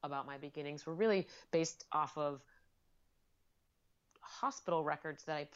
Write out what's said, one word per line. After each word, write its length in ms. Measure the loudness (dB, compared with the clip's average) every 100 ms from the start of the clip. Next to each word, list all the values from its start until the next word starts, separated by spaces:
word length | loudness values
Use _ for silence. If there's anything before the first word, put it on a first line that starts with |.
about 240 | -4 -2 -4
my 100 | -6
beginnings 480 | -8 -6 -4 -4
were 100 | -4
really 340 | 2 6 6 2 -6 0
based 320 | 2 2 -2 -4
off 260 | 0 0 0
of 240 | -2 -2 -10 -20 _ _ _ _ _ _ _ _ _ _ _ _ _ _ _ -20
hospital 640 | -16 -4 -2 -2 0 2
records 400 | 2 0 -4 -6
that 120 | -4 -4
I 100 | -4